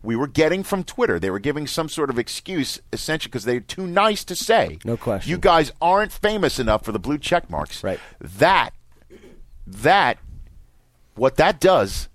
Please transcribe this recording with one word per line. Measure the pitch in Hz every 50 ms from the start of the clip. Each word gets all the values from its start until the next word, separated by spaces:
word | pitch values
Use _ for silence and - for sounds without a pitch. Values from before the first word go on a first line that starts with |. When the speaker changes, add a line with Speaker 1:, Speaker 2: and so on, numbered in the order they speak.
Speaker 1:
We | - 110 117
were | 113 139 143
getting | - - 156 156 170 190
from | 190 - 202 196 175
Twitter. | - - - 247 220 - 85
They | 165 98
were | 92 101
giving | 98 139 143 147 151
some | 135 - - 160 156
sort | - - 151 135
of | 127 120
excuse, | 117 - - - - - 190 165 131 - - - - -
essentially, | - - - - 156 156 - -
'cause | - 127 98
they're | 123 123 123
too | 107 - - - 190 180
nice | 170 196 202 220 214 - -
to | - 180
say, | - - - 226 220 - 80 76 80 -
Speaker 2:
No | - 117
question. | 113 - 120 107 95 - 131
Speaker 1:
"You | 165
guys | 175 - 196 170 165 156 131 - -
aren't | 160 170 185 202 214 196
famous | - - - 208 214 208 180 135 - -
enough | 127 110 107 107 -
for | -
the | 104 107
blue | 87 123 147 147
check | - - 175 170 - -
marks." | 170 73 76 - - -
Speaker 2:
Right. | - 95 92 - - - - -
Speaker 1:
That, | - - 92 95 139 170 196 175 120 - - - - - - - - _ - - - - - - - - - - -
that, | - 95 104 113 151 185 202 170 123 107 - - - - - - - - - - _ _ _ _ _ _ _ _ _ _
what | - 120 131 131
that | - 151 185 202 147
does | - 185 185 143 101 98 - - - -